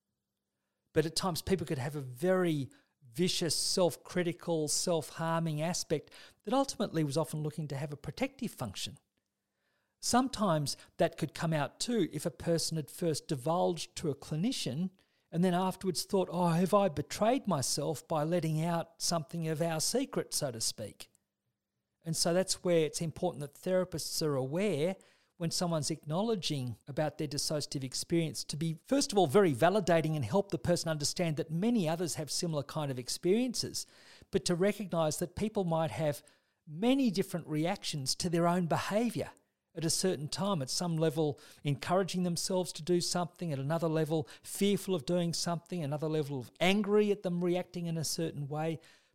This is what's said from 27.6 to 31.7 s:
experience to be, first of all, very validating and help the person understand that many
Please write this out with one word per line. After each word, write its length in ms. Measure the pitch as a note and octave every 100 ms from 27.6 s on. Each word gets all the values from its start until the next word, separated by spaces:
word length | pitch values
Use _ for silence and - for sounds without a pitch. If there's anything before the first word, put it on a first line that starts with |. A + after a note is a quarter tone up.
| - C#3+
experience 600 | C3 - - E3+ D#3+ -
to 120 | - D3
be, 220 | E3 D#3+ -
first 260 | C#4 C#4
of 60 | G3+
all, 80 | E3
very 300 | F#3+ F#3+ A#2+
validating 600 | E3 G#3 F3+ E3 D#3 D#3
and 80 |
help 280 | A2 - D3+
the 80 | E3
person 320 | - F3 E3
understand 460 | D#3 C#3+ - E3+ D3+
that 120 | D#3
many 400 | E3 A3